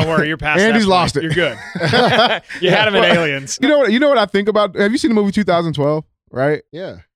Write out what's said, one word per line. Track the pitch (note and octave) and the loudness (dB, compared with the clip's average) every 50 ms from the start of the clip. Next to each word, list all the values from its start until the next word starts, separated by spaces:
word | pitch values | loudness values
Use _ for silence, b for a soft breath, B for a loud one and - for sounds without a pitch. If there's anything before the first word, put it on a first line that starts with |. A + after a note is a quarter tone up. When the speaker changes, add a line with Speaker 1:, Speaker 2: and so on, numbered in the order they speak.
Speaker 1:
Don't | D#3 D#3+ | 2 0
worry, | E3 D3+ D3+ | 0 0 0
you're | D3+ D#3+ | -2 -4
past | C3+ D3 D3+ D3+ F3 | -4 -4 -2 0 2
Speaker 2:
Andy's | G3+ A3+ A3 A3+ G#3+ | 2 2 2 2 2
Speaker 1:
that | F#3+ | 2
Speaker 2:
lost | F#3 F3+ E3 - - | 2 2 0 0 -2
Speaker 1:
point. | C#3 - | -4 -4
Speaker 2:
it. | D#3+ D3+ | -4 -2
Speaker 1:
You're | F3 E3+ C#3+ | -2 -2 -2
good. | A2+ - - - - F3 | -4 -8 -14 -14 -8 -6
Speaker 2:
<laughs> | E3+ D3 - - B3 G3+ B3 A3+ A#3 A#3+ A3 F3 - - - - | -4 0 0 2 2 2 2 2 2 2 0 -4 -8 -12 -10 -4
Speaker 1:
You | F3 F3 | 0 0
had | F#3 G#3 G#3+ G#3+ | 2 2 2 2
him | G3+ | 2
in | F#3+ - | 2 2
Speaker 2:
Well, | F3 F3 E3+ E3 | 2 2 2 0
Speaker 1:
Aliens. | D3+ C#3 C#3 C3+ C#3 - - B3+ | 0 -4 -6 -8 -10 -8 -2 0
Speaker 2:
you | C#4+ | 2
know | D4+ C#4+ | 2 4
what, | C4 G3+ G#3+ | 2 2 2
you | B3+ | 4
know | D4+ C#4+ | 4 4
what | C#4 A#3 | 4 2
I | G#3 | 2
think | F#3+ - - G#3 G#3+ | 0 0 -2 0 0
about? | G3 G#3 G#3 G3+ D#3+ | 0 0 0 0 0
Have | - G3+ G#3 | 0 0 0
you | A#3+ D#4 | 0 0
seen | - C4 | 0 0
the | A3+ | 2
movie | G#3 G#3 G3+ | 2 0 0
two | - G#3+ G3+ | 0 -2 0
thousand | F3+ F3 E3+ E3+ E3 D3 | 0 0 0 0 -2 -2
twelve? | C#3+ C#3 D3 D3+ D#3 D#3 _ _ _ _ _ - | -2 -2 -2 -2 -2 -6 _ _ _ _ _ -6
Right? | A#2+ C3+ D3 D3+ - - _ - | -4 -2 -2 -2 -4 -6 _ -16
Speaker 3:
Yeah. | E3 F#3+ D#3+ G2+ F2+ - _ _ | -14 -14 -14 -14 -16 -20 _ _